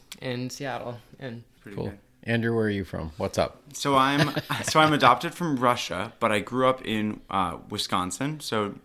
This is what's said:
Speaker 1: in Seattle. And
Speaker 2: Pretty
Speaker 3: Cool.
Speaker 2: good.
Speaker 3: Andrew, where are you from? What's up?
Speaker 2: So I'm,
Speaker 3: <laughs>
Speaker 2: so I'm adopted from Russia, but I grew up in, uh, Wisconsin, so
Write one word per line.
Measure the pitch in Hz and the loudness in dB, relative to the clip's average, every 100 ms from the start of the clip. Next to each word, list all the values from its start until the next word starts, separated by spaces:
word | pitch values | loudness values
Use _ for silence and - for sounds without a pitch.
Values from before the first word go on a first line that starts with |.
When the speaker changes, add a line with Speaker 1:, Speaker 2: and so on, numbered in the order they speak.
| - - | -20 -12
Speaker 1:
in | 135 123 127 | -8 -6 -6
Seattle. | - 139 120 120 117 - - | -8 -8 -8 -8 -12 -14 -16
And | 131 117 - _ | -14 -14 -16 _
Speaker 2:
Pretty | 107 101 | -12 -8
Speaker 3:
Cool. | 107 | -8
Speaker 2:
good. | 101 _ _ - | -8 _ _ -2
Speaker 3:
Andrew, | 117 113 117 | 0 2 2
where | 107 | 2
are | |
you | 101 90 | 0 -2
from? | 85 80 - | -6 -8 -4
What's | 98 - | -2 0
up? | 76 - - | 0 -2 -16
Speaker 2:
So | - 143 135 | -6 2 4
I'm, | 131 143 147 - - | 4 4 2 0 -4
Speaker 3:
<laughs> | 123 | -6
Speaker 2:
so | - 160 | 0 4
I'm | 156 | 6
adopted | 147 131 127 165 - | 8 8 6 2 -4
from | 170 131 | -2 2
Russia, | 123 120 - 87 113 - | 2 2 -2 -6 -6 -2
but | 113 | 0
I | 107 | 0
grew | 104 123 131 | 0 2 2
up | 131 - | 2 -2
in, | 110 107 - - | -2 -2 -4 -4
uh, | 98 87 - - | -2 -2 -4 -8
Wisconsin, | 104 - 98 92 - 139 156 | -8 -2 -2 -2 -4 -6 -6
so | - 113 101 - | -4 -2 -2 -6